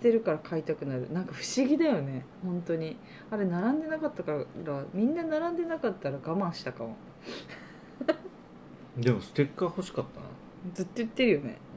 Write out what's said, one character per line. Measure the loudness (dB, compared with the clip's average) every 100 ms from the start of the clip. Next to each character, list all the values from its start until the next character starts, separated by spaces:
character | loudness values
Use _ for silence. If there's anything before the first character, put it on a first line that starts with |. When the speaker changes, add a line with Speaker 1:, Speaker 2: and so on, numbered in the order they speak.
Speaker 1:
て | 6
る | 6
か | 4
ら | 0
買 | 0 -2
い |
た | 0 -2
く | -2
な | -2
る。 | -2
な | -4
ん | -4
か |
不 | -6 0
思 | 2 4
議 | 6
だ | 6
よ | 4
ね、 | 0 -4 -8 -8
本 | -4 -2 0
当 | -2
に。 | -2 -8 -14 -18 -6
あ | 0
れ、 | 2
並 | 2 2 2
ん |
で | 0
な | -2
か | -2
っ |
た | -2
か | -2
ら、 | -2 -4 -6 -4 -4 -4
み | 2 2
ん | 2
な |
並 | 0 0 0
ん | 0
で | -2
な | 0
か | -2
っ |
た | -2 -4
ら | -4
我 | -2 0
慢 | 0
し | -2
た | -6
か | -6
も。 | -8 -10 -14 -16 -12 -12 -12 -16 -16 -18 -16 -2 0
Speaker 2:
<laughs> | 0 -6 -16 -18 -20 -18 -18 -10 2
で | 4
も | 4
ス | 2
テ | 0
ッ | 0 0
カ | -2
ー |
欲 | -2
し | -4
か | -4
っ | -6
た | -10
な。 | -14 -14 -18 -12 -8
Speaker 1:
ず | -6
っ | -4
と | -4
言 | -2
っ |
て | 4 4
る |
よ | 4
ね。 | 2 -10 -14